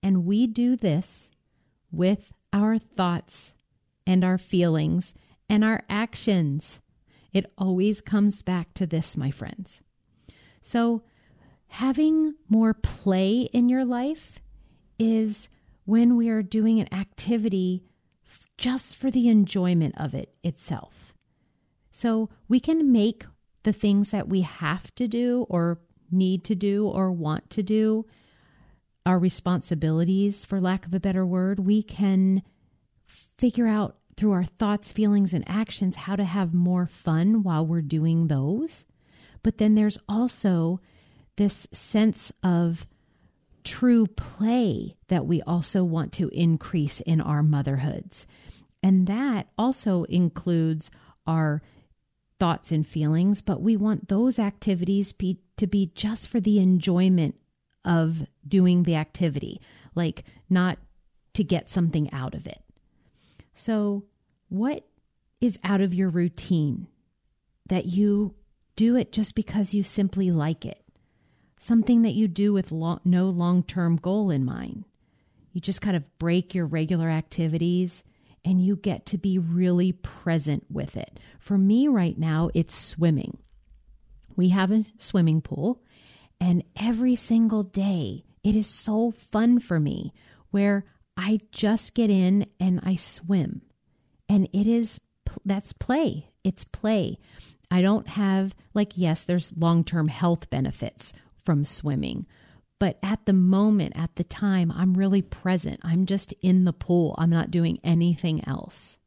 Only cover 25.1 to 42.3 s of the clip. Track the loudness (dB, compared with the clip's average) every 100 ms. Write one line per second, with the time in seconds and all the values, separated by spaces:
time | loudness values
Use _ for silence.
25.1 | -2 0 -2 -2 -2 -2 -4 _ _ _
26.1 | 0 2 0 -2 -2 0 0 -2 0 -2
27.1 | -2 -2 -4 _ -6 0 2 2 0 -4
28.1 | _ _ _ _ _ _ _ _ _ 0
29.1 | 2 2 -2 -4 -4 -2 -4 0 0 2
30.1 | 2 0 -2 -6 -2 0 -2 -4 -4 -2
31.1 | 0 0 0 0 0 2 0 0 -2 2
32.1 | 4 4 2 -2 _ _ _ _ _ _
33.1 | -20 -20 _ 0 2 0 2 -2 -6 _
34.1 | -2 0 2 -2 _ -2 -2 -4 -2 2
35.1 | 2 2 -2 -4 -4 -4 -2 -4 -4 -6
36.1 | -4 -2 -2 0 2 2 2 -2 -4 -2
37.1 | 0 2 2 2 0 0 -2 -2 0 2
38.1 | 2 2 0 0 -2 -6 -10 _ _ _
39.1 | _ -20 -6 -4 0 2 4 2 -2 -6
40.1 | -2 -2 -2 0 2 0 -2 _ _ _
41.1 | _ _ -2 -2 -2 -12 -10 -4 2 2
42.1 | 0 -8